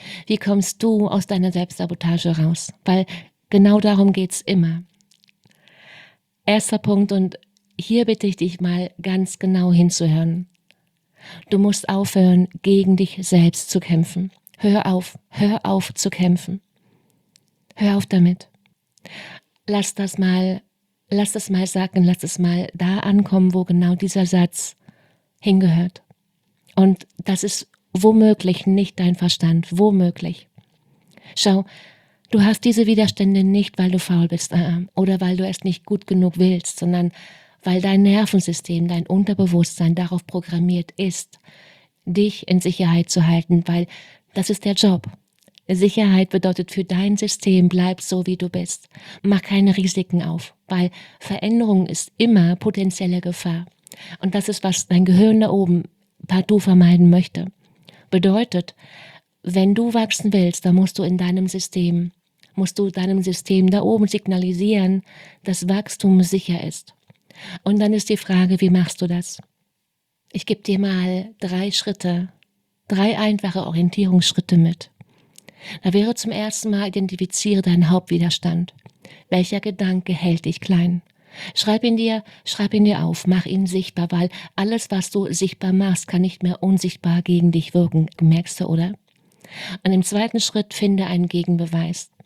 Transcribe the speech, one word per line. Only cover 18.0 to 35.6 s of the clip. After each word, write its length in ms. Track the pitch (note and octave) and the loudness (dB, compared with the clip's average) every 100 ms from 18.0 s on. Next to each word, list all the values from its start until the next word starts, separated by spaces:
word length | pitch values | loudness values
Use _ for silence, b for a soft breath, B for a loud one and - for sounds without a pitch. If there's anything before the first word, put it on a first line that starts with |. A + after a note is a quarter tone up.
| - | 0
damit. 440 | F#3+ F3 F3+ _ _ _ _ _ _ B B B B _ _ - | 2 2 2 _ _ _ _ _ _ B B B B _ _ -4
Lass 280 | G3+ G3 - | -4 -4 -6
das 220 | G3 G3 | -6 -2
mal, 440 | F#3 F#3 F#3 F#3+ - _ _ _ _ | 0 0 0 -4 -10 _ _ _ _
lass 220 | G3+ G#3 | -2 -2
das 180 | A3 - | -4 -4
mal 160 | F#3 F#3 | -2 -2
sacken, 360 | F#3 F#3 F#3+ | -4 -2 2
lass 200 | F3 F3+ | 2 2
es 160 | D#3+ - | -4 -2
mal 300 | F3 F3 - | -2 -2 -4
da 260 | - F3+ G3 | -4 -4 -2
ankommen, 540 | G#3 G3+ G3 F#3+ F#3 | 2 2 2 2 2
wo 100 | F#3 | 2
genau 320 | F3+ F3 F3 F3+ | 0 0 2 0
dieser 300 | G3 G3 F3+ | -2 -2 0
Satz 500 | F3+ F3 - - - b b b b b b | 2 0 -2 -12 -14 b b b b b b
hingehört. 640 | G#3 F#3+ F#3 E3 F3+ - _ _ _ _ _ _ _ - | 0 2 4 2 -2 -6 _ _ _ _ _ _ _ 2
Und 320 | F#3+ F#3 - - | 2 2 -4 -10
das 200 | - F#3 | -6 -4
ist 260 | G3+ - - _ _ | -4 -8 -12 _ _
womöglich 760 | F3+ G#3+ A3 G#3+ G#3 F#3 F3+ G3 | 2 4 6 4 4 0 -2 0
nicht 320 | G3 F#3+ - | 0 0 -2
dein 160 | F3+ F3+ | -2 0
Verstand, 520 | F3+ - E3 E3 E3+ | -2 0 0 0 0
womöglich. 760 | F3 G#3+ G3 F3 - E3 E3+ _ _ _ _ _ _ _ B B - | 2 2 4 2 -2 -10 -12 _ _ _ _ _ _ _ B B -2
Schau, 260 | G#3 F#3+ F#3+ B B B B B B | 2 2 0 B B B B B B
du 140 | A3 | 2
hast 220 | G3+ G#3+ A#3+ | 4 2 2
diese 200 | A3 A3 | 2 4
Widerstände 600 | A3 G#3 - G3 G3 F#3+ | 4 2 0 0 2 2
nicht, 320 | G3+ G3 - | 2 0 -2
weil 140 | F3+ | 0
du 80 | F3+ | 0
faul 280 | - F3 E3+ | 0 0 0
bist, 240 | E3+ - | -2 -4
äh, 340 | E3+ D#3+ E3+ F#3 | -2 0 -2 -4
oder 280 | - F#3+ F#3 | -2 0 0
weil 160 | F3+ F#3 | -2 -2
du 100 | F#3+ | -4
es 160 | F3+ | -4